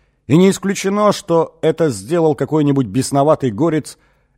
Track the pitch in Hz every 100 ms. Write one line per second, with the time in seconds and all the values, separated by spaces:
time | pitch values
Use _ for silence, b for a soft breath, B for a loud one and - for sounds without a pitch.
0 | _ _ - 151 190 185 196 196 196 208
1 | 208 - - 165 160 - 156 160 165 107
2 | 98 175 160 143 139 156 147 139 120 104
3 | 131 139 143 151 135 98 165 156 - -
4 | _ _ _